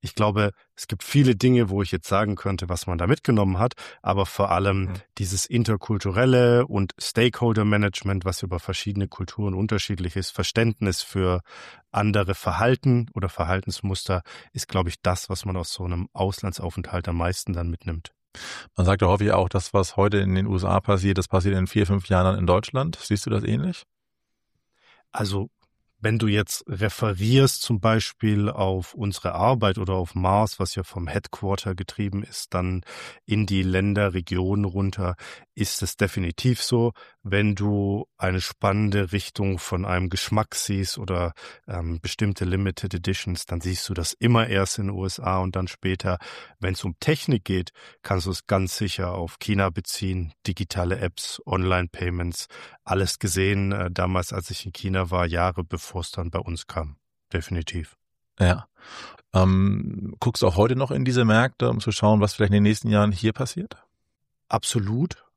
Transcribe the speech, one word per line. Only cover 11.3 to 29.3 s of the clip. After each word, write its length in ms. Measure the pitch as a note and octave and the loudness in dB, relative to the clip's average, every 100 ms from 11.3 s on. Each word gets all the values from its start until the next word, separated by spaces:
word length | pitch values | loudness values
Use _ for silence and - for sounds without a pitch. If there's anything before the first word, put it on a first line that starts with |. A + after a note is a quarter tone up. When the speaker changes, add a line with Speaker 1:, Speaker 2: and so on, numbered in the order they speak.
| F2+ - - - - _ | 0 -2 -20 -20 -20 _
Speaker 1:
andere 420 | - G#2 G#2 F#2 G2 | 0 2 2 0 -2
Verhalten 720 | - F2 A#2 C3 C#3 A#2+ A2+ | -2 0 2 4 4 2 0
oder 160 | - F#2+ | -4 -6
Verhaltensmuster, 920 | - E2 F#2+ - F2+ G2 F#2+ - F#2 - - - | -4 -2 0 -2 -6 -4 -4 -2 -2 -4 -20 -14
ist, 160 | C#3 - | -12 -4
glaube 220 | F#2+ F2 | 0 0
ich, 120 | - | 0
das, 280 | F2+ F2+ - | -2 -2 -4
was 160 | F#2+ G2 | -6 -4
man 100 | F#2 | -4
aus 160 | E2 | -6
so 140 | - F2+ | -6 -4
einem 240 | F2 F#2 | -4 -4
Auslandsaufenthalt 960 | - F#2+ G2 G2+ - F2 - - F2+ F2 | -2 -2 -2 -6 -6 -6 -6 -6 -6 -2
am 80 | E2+ | -2
meisten 380 | E2+ F2 - | -2 -2 -4
dann 160 | F2 E2+ | -4 -4
mitnimmt. 420 | E2+ - E2 - _ _ - - - - - | -6 -6 -8 -10 _ _ -18 -16 -16 -12 0
Speaker 2:
Man 100 | F#2 | 2
sagt 180 | G2 | 4
ja 40 | F#2 | 4
häufig 240 | G2 G#2 | 4 4
auch, 160 | F#2+ F#2 | 4 4
das, 260 | G2 - | 0 0
was 220 | G2+ F#2 - | 0 2 2
heute 220 | G2 G2+ | 4 4
in 180 | F#2+ F#2+ | 2 2
den 120 | G2+ | 2
U 100 | F#2+ | 0
S 80 | F#2+ | 2
A 160 | F#2 | 0
passiert, 360 | - G2+ G2 F#2+ | 2 2 4 2
das 120 | F2+ | 2
passiert 260 | G2 F#2 F#2+ | 2 2 2
in 120 | F#2 | 2
vier, 200 | A2+ F#2 | 2 2
fünf 220 | G2 - | 2 2
Jahren 160 | F#2 F#2 | 4 4
dann 140 | G2 | 2
in 60 | F2 | 4
Deutschland. 540 | F2+ - B2+ D3+ D#3+ | 2 2 -2 -2 -6
Siehst 240 | - G#2 - | -2 -2 0
du 40 | |
das 160 | G#2 G#2+ | -2 0
ähnlich? 380 | A2 E3 F3 - _ _ _ _ _ _ _ _ _ _ _ _ | 0 -2 -6 -14 _ _ _ _ _ _ _ _ _ _ _ _
Speaker 1:
Also, 360 | - G2+ G2 A2 _ _ _ _ _ | -6 -2 -2 -6 _ _ _ _ _
wenn 200 | G#2+ A2 | 0 2
du 80 | A2 | 4
jetzt 380 | G#2 G#2 - - | 2 0 -4 -6
referierst 920 | F#2 G#2 - A2 F#2 G#2 C3 C3+ - | -2 -2 0 -2 0 4 6 6 2
zum 180 | - A2+ | -2 2
Beispiel 680 | A2+ A2 - - A2 G#2 G#2 | 4 2 0 -2 0 2 0
auf 440 | G#2 F#2+ F#2+ F2 | 0 0 0 -4
unsere 420 | - G#2 F#2+ F2+ | -6 -4 -4 -6